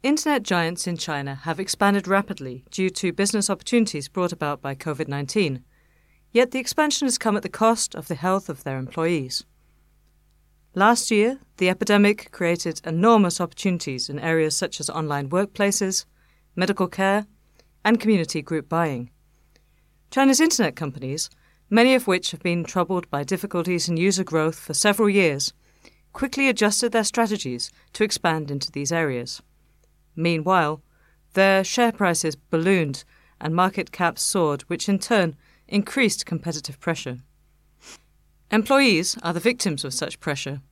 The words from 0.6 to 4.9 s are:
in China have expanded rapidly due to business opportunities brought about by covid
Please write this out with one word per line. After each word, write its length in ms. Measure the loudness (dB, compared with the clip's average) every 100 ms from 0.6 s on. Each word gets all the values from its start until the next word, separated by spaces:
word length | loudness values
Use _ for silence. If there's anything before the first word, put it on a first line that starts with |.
| 0 -2 -6
in 100 | -6
China 380 | -6 -6 -6
have 260 | -8 -6 -6
expanded 480 | -6 2 2 2 2
rapidly 560 | 0 0 -8 -10 -12 -12
due 180 | -2 -2
to 240 | -2 -4
business 380 | -2 -2 0 -2
opportunities 580 | -4 0 2 2 -2 -8
brought 240 | -4 -4
about 300 | -2 -6 -6
by 120 | -8
covid 340 | -8 -6